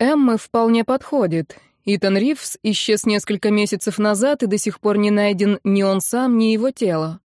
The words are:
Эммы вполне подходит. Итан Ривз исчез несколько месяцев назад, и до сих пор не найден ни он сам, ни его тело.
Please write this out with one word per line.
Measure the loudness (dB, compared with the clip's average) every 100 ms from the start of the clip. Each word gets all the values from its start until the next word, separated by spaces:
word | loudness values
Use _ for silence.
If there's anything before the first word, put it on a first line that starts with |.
Эммы | 0 4 2 2
вполне | -2 0 2 2
подходит. | 0 -4 -2 -2 0 -2 -4 -12 _ _
Итан | -4 0 2 2
Ривз | 0 -2 -8 -6
исчез | -4 -2 0 0 0
несколько | -2 -2 -2 0
месяцев | 0 0 -2 -4 -2
назад, | 0 2 0 0
и | 0
до | -2
сих | -4 -4
пор | -2 0
не | 2
найден | 2 2 2 0 0
ни | 0 0
он | 2 0
сам, | -2 -2 0 2
ни | 2
его | 2 -2
тело. | -2 -2 -2 -4 -8